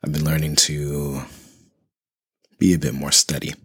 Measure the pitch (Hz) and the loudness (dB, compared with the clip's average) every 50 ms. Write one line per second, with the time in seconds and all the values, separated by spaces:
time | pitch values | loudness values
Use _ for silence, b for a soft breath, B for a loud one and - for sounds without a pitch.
0 | - 78 76 76 76 78 78 78 78 76 76 - - - 78 73 73 73 71 71 | -4 -4 -2 -2 0 0 0 0 0 0 2 0 0 0 0 -4 -4 -4 -4 -4
1 | 71 71 69 67 64 B B B B B B B B B B B _ _ _ _ | -4 -4 -6 -6 -8 B B B B B B B B B B B _ _ _ _
2 | _ _ _ _ _ _ _ _ _ _ _ _ - 92 87 80 69 - - 69 | _ _ _ _ _ _ _ _ _ _ _ _ 4 4 4 4 2 -2 -4 -4
3 | 69 71 73 - - - 76 69 - - 73 - _ | -4 0 2 2 2 2 0 -4 -4 -6 -10 -10 _